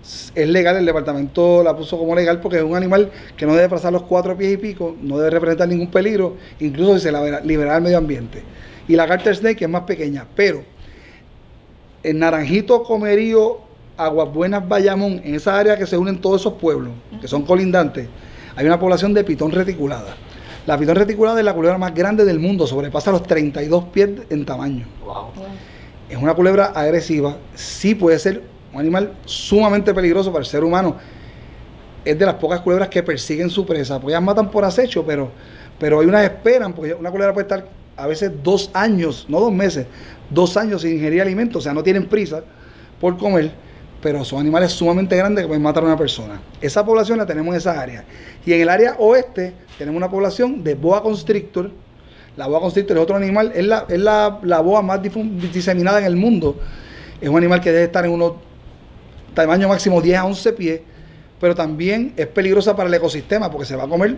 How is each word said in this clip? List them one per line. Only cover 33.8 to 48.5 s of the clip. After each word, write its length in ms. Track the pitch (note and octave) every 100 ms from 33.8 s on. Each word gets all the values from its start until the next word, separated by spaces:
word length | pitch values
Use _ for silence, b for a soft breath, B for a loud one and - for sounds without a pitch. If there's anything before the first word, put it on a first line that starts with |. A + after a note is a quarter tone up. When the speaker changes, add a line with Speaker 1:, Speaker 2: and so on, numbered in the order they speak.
| C3 C#3
Speaker 1:
porque 120 | B2+
ellas 80 | E3
matan 280 | F#3 G3+ G#3
por 140 | G#3+
acecho, 400 | G3 F3+ B3 F#3
pero, 260 | D#3 D3 C3 - B B B -
pero 240 | D3+ D3+
ellas 200 | E3 G#3
esperan, 480 | G3+ G3 A3 B3+ G#3
porque 220 | E3+ D#3
una 160 | E3+ E3+
culebra 220 | F#3+ G3
puede 100 | G3
estar 220 | G3+ G3 - - - -
a 100 | C#3
veces 240 | D#3 G3 D3+
dos 280 | C#3+ F#3+ G3
años, 520 | F#3 A3 G3 E3 C3+ -
no 120 | D3+
dos 120 | A3+
meses, 340 | F#3 G3 D3+ B2 B B B -
dos 260 | C#3+ F3 F#3+
años 240 | G#3+ G3
sin 140 | E3 D#3+
ingerir 240 | D3+ E3
alimento, 360 | F#3+ F#3+ A#3 G3+
o 40 |
sea, 100 | C#3+
no 80 | D3
tienen 240 | D#3 G3 F#3
prisa 360 | G#3+ F3+ D3+ - B B B B B
por 160 | F3 F3+
comer, 340 | G3+ F#3 D3+ - B B B -
pero 200 | D#3 D3
son 160 | B2+ C3+
animales 320 | D3 D#3+ F3+
sumamente 440 | F3 E3+ F3+ F#3+ F#3
grandes 260 | G3 G#3
que 40 | E3+
pueden 140 | D3+
matar 200 | D3+ D3+
a 20 | D#3+
una 100 | D#3
persona. 440 | C#3+ - A2 G2+ - -
Esa 240 | C#3+ G#3
población 320 | G#3 A3 G#3 A3+
la 60 | G3
tenemos 280 | D3+ D#3+
en 40 | F3+
esa 220 | F3+ D#3+
área. 240 | B2+ A#2 - B B B
Y 80 | -